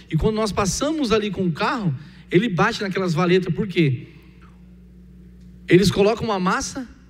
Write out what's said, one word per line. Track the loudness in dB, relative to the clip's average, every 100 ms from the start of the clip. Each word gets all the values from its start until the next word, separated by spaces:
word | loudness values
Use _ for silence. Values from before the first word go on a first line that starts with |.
| -6
e | 0
quando | 0 0
nós | -2
passamos | -2 -2 -2 -2 0 -2
ali | -2 -2
com | -2 -4
o |
carro, | -2 -2 -2 -4 -4 -10 -20 -2
ele | 0 2
bate | 2 0 0
naquelas | -4 -2 -2
valetas. | 0 2 2 0
Por | -4 -2
quê? | 0 0 0 -6 -20 -20 -20 -20 -20 -20 -20 -20 -20 -20 -20 -20 -20 -20 -12 4
Eles | 4 6
colocam | 4 2 2
uma | -2 -2
massa | 0 -2 -4 -10 -12 -16 -20